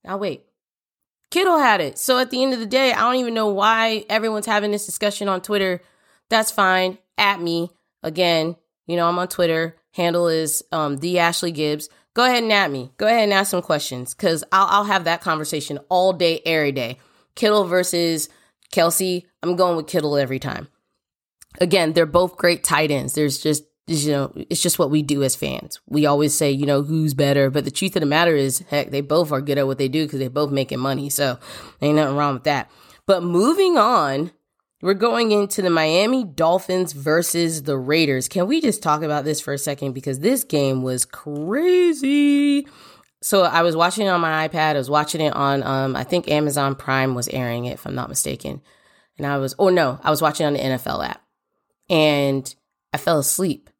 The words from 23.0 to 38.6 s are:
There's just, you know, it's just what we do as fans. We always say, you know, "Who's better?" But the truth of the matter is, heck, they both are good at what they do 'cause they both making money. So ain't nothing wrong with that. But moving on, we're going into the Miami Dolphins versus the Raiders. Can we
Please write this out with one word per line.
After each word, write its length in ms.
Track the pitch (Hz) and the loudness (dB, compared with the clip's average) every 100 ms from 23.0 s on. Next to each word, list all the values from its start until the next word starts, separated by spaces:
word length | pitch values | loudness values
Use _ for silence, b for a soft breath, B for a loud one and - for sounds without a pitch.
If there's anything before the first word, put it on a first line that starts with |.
| 135 | -2
There's 240 | 156 147 135 | 0 0 0
just, 260 | 151 151 _ _ - | -2 -2 _ _ -4
you 240 | 160 147 | -2 0
know, 200 | 143 139 - | 0 -2 -8
it's 260 | - 165 | -6 -2
just 160 | 175 - | 0 0
what 120 | 147 | 2
we 120 | 151 | 2
do 220 | 147 143 | 0 0
as 100 | 135 | 0
fans. 460 | - 69 64 - - | -2 -6 -8 -12 -18
We 220 | - 151 147 | -4 0 2
always 260 | 143 151 | 2 2
say, 200 | - 147 | 2 0
you 120 | 135 | 0
know, 180 | 143 143 | 0 0
"Who's 300 | 143 160 156 | 0 0 0
better?" 380 | 135 131 139 135 | 2 2 4 2
But 140 | 143 | 0
the 80 | 143 | -4
truth 240 | - 190 180 | -4 -2 -2
of 40 | |
the 60 | 147 | 0
matter 300 | 151 170 151 | 2 4 2
is, 240 | 135 127 - | 0 -2 -2
heck, 240 | 147 - | -4 -2
they 80 | 139 | -6
both 320 | 143 156 160 | 0 0 2
are 80 | 139 | -2
good 180 | 143 143 | -2 0
at 80 | 135 | 0
what 120 | 135 | -2
they 100 | 135 | -2
do 180 | 151 151 | 0 -2
'cause 140 | 143 | -4
they 80 | 131 | -4
both 240 | 131 147 | -2 -2
making 260 | 139 131 127 | -2 -2 -4
money. 320 | 135 135 143 | -2 -4 -4
So 280 | - 139 120 B B B B | -2 -2 -4 B B B B
ain't 140 | 143 151 | 2 2
nothing 180 | 147 | 2
wrong 200 | 139 147 | 0 -2
with 100 | 127 | -2
that. 260 | 151 143 - b b b | -2 -2 -4 b b b
But 200 | - 185 | 0 0
moving 520 | 175 175 233 359 381 320 | 2 2 2 4 2 4
on, 540 | 214 233 139 135 170 _ _ _ _ _ | 4 2 0 -2 -4 _ _ _ _ _
we're 140 | 175 | -2
going 380 | 196 233 233 226 | 0 0 2 2
into 280 | 208 202 - | 2 0 -2
the 100 | 185 | 0
Miami 520 | 165 156 170 214 262 | 2 2 2 2 0
Dolphins 720 | 202 139 165 185 - 185 175 | -2 0 2 2 0 -2 -2
versus 720 | 143 143 160 170 170 165 160 | -4 0 0 0 0 -2 -2
the 120 | 139 135 | -4 -4
Raiders. 520 | 127 160 151 131 127 | 0 2 2 0 -2
Can 180 | 196 185 | -2 0
we 140 | 320 | 0